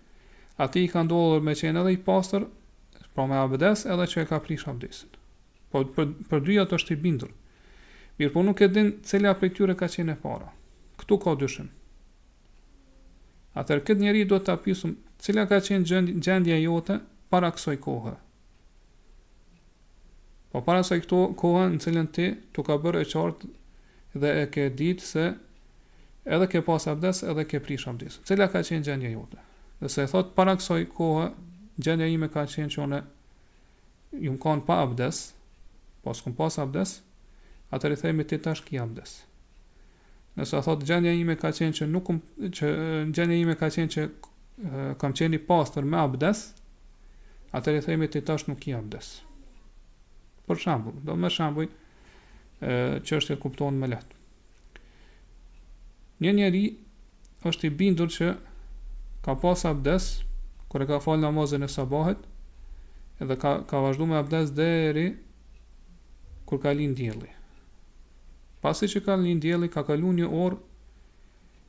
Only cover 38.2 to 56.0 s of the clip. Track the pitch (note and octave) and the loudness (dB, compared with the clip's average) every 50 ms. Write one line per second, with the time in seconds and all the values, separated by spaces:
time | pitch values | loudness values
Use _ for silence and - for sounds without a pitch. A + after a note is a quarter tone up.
38.2 | C#3+ D3 D#3 D3+ - D#3+ D#3 - - - D3 B2+ A#2 A#2 A2 - - - - - | -2 -2 -4 -4 -2 -4 -4 -4 -6 -8 -6 -6 -6 -6 -8 -12 -14 -16 -18 -20
39.2 | - _ _ - - _ - - - - _ - - - - _ _ - - - | -20 _ _ -20 -20 _ -20 -20 -20 -20 _ -20 -20 -20 -20 _ _ -20 -20 -20
40.2 | - - - - A#2 - D#3 C#3+ C3 E3 D#3+ D3 C3+ D3+ E3+ F3 F3 E3+ E3+ E3+ | -20 -14 -8 -6 -6 -2 -2 -2 0 0 0 0 0 0 2 2 4 2 2 2
41.2 | E3+ E3+ D#3+ D#3+ - D#3 D#3 - E3 D#3+ D#3 - D#3 D3+ D#3+ F#3 F#3 - E3+ D#3+ | 0 0 -2 -2 -2 -4 -2 0 -2 -2 -2 -2 -2 -2 -2 -2 -2 -2 -2 -4
42.2 | - - - - G#3+ F3+ F3+ - D3+ D3 D#3 D#3 D#3+ D#3+ D#3+ D#3 D3+ D#3 D3+ E3+ | -4 -8 -12 -8 -8 -8 -4 -2 -2 0 0 0 -2 -2 -2 -2 -2 -2 0 0
43.2 | E3+ E3+ E3+ E3+ E3+ E3 D#3 - E3 D#3 - E3+ E3 D#3 - D#3 D3+ - - - | 2 2 4 4 4 2 2 2 0 -2 0 0 -2 -2 -2 -4 -4 -4 -6 -12
44.2 | - - _ - - - - - G#3 D#3 C3 C3+ C3+ C#3 C3+ - C#3+ C#3 C3 - | -20 -20 _ -20 -20 -20 -16 -10 -10 -8 -6 -6 -6 -6 -4 -2 -2 -2 0 2
45.2 | D#3+ E3 D#3+ D3+ - - F3 E3 C#3+ - - D#3 C3+ C#3+ E3 E3+ D#3 C3+ C3 C3 | 2 2 2 0 2 4 4 4 4 2 0 -2 -2 0 2 2 2 2 0 2
46.2 | D3 F#3+ G#3+ G#3+ - - - - - - - - - - - - - - - - | 2 2 2 0 -2 -12 -16 -20 -20 -20 -20 -20 -20 -20 -20 -20 -20 -20 -20 -20
47.2 | - - - - - - - C3 - D#3+ D3+ D3 D3 E3+ E3 D#3+ D#3 D3+ - D3 | -20 -20 -20 -20 -16 -8 -8 -4 0 0 0 0 0 0 0 0 0 0 -2 -4
48.2 | - - D#3 D3+ - - C3+ - - D3 B2+ A2+ G#2+ G#2+ - - - - - - | -2 -2 -2 -4 -4 -6 -8 -8 -6 -6 -6 -6 -6 -8 -10 -12 -12 -14 -18 -18
49.2 | - - - - - - - - - - - - - - - _ - - - - | -20 -20 -20 -20 -20 -20 -20 -20 -20 -20 -20 -20 -20 -20 -20 _ -20 -20 -20 -20
50.2 | - - _ - - - E3+ D#3+ - F3+ D3+ A2+ G#2+ A2+ - C#3 C#3+ D#3 E3 E3+ | -20 -20 _ -12 -6 -4 -4 -2 0 0 0 0 -2 -6 -8 -8 -6 -4 -2 0
51.2 | F3+ F3 - - D#3+ D3+ D3 D#3 D#3+ - - - - - - - - - - - | 0 0 0 0 0 0 0 -2 -4 -4 -6 -14 -20 -20 -20 -20 -20 -20 -20 -20
52.2 | - - - - - - - - C3+ C3 B2 B2 B2 C3 C#3 - - - D#3 D3 | -20 -20 -20 -20 -20 -20 -14 -8 -4 -2 0 0 0 0 -2 -2 -2 -2 -2 0
53.2 | - - C#3+ - - C#3 - - D3 C#3 C#3 C3+ C3 B2+ A#2 A2 - - - - | 0 -2 -4 -4 -4 -6 -4 -4 -2 -2 -2 -2 -2 -2 -4 -6 -8 -14 -20 -20
54.2 | - - - - - - - - - - - - - - - - - - - - | -20 -20 -20 -20 -20 -20 -20 -20 -20 -20 -20 -20 -20 -20 -20 -20 -20 -20 -20 -20
55.2 | - - - - - - - - - - - - - - - _ | -20 -20 -20 -20 -20 -20 -20 -20 -20 -20 -20 -20 -20 -20 -20 _